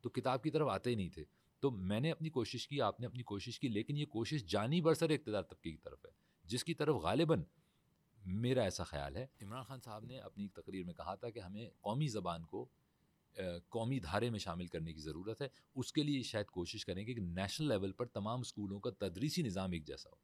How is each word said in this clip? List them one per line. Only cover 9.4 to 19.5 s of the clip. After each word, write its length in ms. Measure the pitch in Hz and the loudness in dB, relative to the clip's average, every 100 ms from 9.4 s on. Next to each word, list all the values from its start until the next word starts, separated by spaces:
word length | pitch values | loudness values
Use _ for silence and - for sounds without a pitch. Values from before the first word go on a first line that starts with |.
عمران 200 | 98 120 | -12 -10
خان 180 | 127 135 | -10 -12
صاحب 240 | 123 107 | -10 -12
نے 140 | 113 131 | -10 -12
اپنی 260 | 98 - | -12 -8
ایک 80 | 101 | -8
تقریر 320 | - 90 98 | -8 -8 -6
میں 100 | 90 | -6
کہا 200 | 85 85 | -6 -6
تھا 160 | 98 120 | -4 -6
کہ 80 | 113 | -8
ہمیں 320 | 90 101 113 - | -10 -10 -10 -6
قومی 280 | 101 120 151 | -2 2 2
زبان 360 | 107 90 82 | 0 -2 -2
کو، 220 | 82 98 127 _ _ _ _ _ _ - | -4 -8 -8 _ _ _ _ _ _ -6
آ، 40 | 92 87 - | -4 -4 -6
قومی 320 | 113 113 135 | -2 0 0
دھارے 300 | 90 98 120 | 2 2 2
میں 80 | 107 | 0
شامل 280 | 92 87 87 | -2 -4 -2
کرنے 260 | 85 80 | -2 -4
کی 80 | 78 | -4
ضرورت 420 | 76 78 95 110 | -6 -6 -6 -6
ہے۔ 60 | 139 - _ | -6 -8 _
اس 180 | - 123 | -4 0
کے 100 | - | 2
لیے 200 | 147 139 | 2 2
شاید 240 | 120 110 104 | 0 -2 -2
کوشش 400 | - 87 107 - | -4 -4 -4 -4
کریں 200 | 92 107 | -4 -4
گے 80 | |
کہ 60 | 120 | -4
نیشنل 480 | 90 85 98 - 151 | -2 0 -2 0 2
لیول 240 | 107 95 | 4 2
پر 140 | 98 123 | -2 -4
تمام 340 | 113 101 123 | -2 -2 -2
اسکولوں 400 | 120 - 101 101 | -4 -4 -4 -2
کا 100 | 101 | -4
تدریسی 520 | 95 98 87 143 165 | -2 -2 0 0 2
نظام 300 | 139 | 0